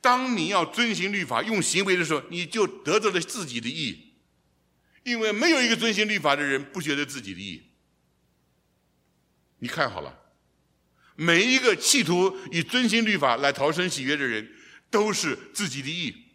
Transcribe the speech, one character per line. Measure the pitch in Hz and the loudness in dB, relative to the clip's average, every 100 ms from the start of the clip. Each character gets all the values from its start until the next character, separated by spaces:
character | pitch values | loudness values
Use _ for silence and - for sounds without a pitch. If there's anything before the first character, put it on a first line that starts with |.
当 | 247 254 262 226 | 4 4 2 0
你 | 165 | 2
要 | 196 | 2
遵 | 160 - 233 | 0 0 0
行 | 180 185 | 0 -2
律 | 202 | -4
法， | 160 117 | -2 -2
用 | 208 214 | 0 -2
行 | - 170 | 0 0
为 | 196 180 | 2 2
的 | |
时 | 160 | 2
候， | 151 - | -2 -4
你 | 170 175 | -8 -6
就 | 220 196 | -2 -2
得 | - - 208 | -2 0 2
到 | 208 | 2
了 | 180 | -2
自 | - 247 | -4 -8
己 | 165 120 | -8 -6
的 | 113 | -6
义。 | 160 135 85 - _ _ _ _ _ _ _ _ _ | -6 -8 -8 -18 _ _ _ _ _ _ _ _ _
因 | - 233 | -6 -2
为 | 220 | -2
没 | 208 330 | 2 4
有 | 311 | 4
一 | 240 | 4
个 | 226 | 2
遵 | 226 | 2
行 | 202 214 | 0 0
律 | 208 | 0
法 | 151 143 | 2 2
的 | |
人 | 143 135 139 | 2 -2 -4
不 | 190 | -8
觉 | 151 | -4
得 | 143 | -2
自 | 147 139 | -4 -8
己 | 98 | -12
的 | 87 | -12
义。 | 98 82 _ _ _ _ _ _ _ _ _ _ _ _ _ _ _ _ _ _ _ _ | -12 -14 _ _ _ _ _ _ _ _ _ _ _ _ _ _ _ _ _ _ _ _
你 | 120 | -8
看 | 165 135 | -2 -2
好 | 92 | -2
了， | 69 - _ _ _ _ _ _ _ _ _ - | -12 -16 _ _ _ _ _ _ _ _ _ -4
每 | 165 170 | 2 4
一 | 226 262 | 4 4
个 | 254 | 4
企 | 185 - 277 | 2 2 2
图 | 180 175 185 190 - | 4 4 2 0 -6
以 | 170 | -4
遵 | 160 247 240 | -2 0 2
行 | 226 | 2
律 | 220 196 | 2 2
法 | 139 120 | 2 4
来 | 143 | 2
讨 | 139 143 | 2 0
神 | 160 180 | 0 -2
喜 | 143 | -4
悦 | 131 147 | -2 -2
的 | |
人， | 135 110 110 - - - _ | -2 -4 -6 -18 -20 -20 _
都 | 196 214 | 0 0
是 | 196 165 123 - | 0 -2 -4 -8
自 | - 196 | -8 -6
己 | 131 | -6
的 | 135 | -8
义。 | 170 151 - - | -6 -6 -10 -20